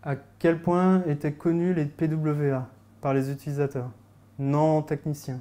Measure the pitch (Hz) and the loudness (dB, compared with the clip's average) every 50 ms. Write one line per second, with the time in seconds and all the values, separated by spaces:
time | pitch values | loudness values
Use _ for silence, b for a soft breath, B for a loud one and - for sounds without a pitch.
0 | - 151 139 127 - - - - - 170 165 160 165 - 175 175 185 185 185 185 | -4 -4 -6 -6 -6 -16 -20 0 2 2 2 2 2 2 2 4 4 4 4 4
1 | 180 170 147 147 - 151 147 - - 175 165 170 170 180 185 165 151 143 - - | 2 0 -2 -2 -2 -4 -6 -2 0 0 0 2 2 0 0 0 0 -2 -2 -2
2 | 165 156 151 156 156 156 147 147 147 143 135 131 127 117 - - - _ - - | -2 -2 0 0 0 -2 0 0 0 0 0 -2 -4 -6 -12 -20 -20 _ -20 -6
3 | - 139 135 135 135 135 143 139 - 156 143 139 147 139 - 135 123 123 - - | -2 0 0 0 0 -2 -6 -8 -8 -8 -4 -2 -2 -2 -2 -6 -8 -8 -10 -16
4 | - _ - - - - - - 139 139 143 147 151 156 156 151 147 - 156 143 | -20 _ -20 -20 -20 -20 -10 -6 -2 0 2 2 4 4 2 2 0 -2 -6 -6
5 | - 156 147 143 - - 131 127 | -4 -6 -8 -6 -8 -10 -12 -12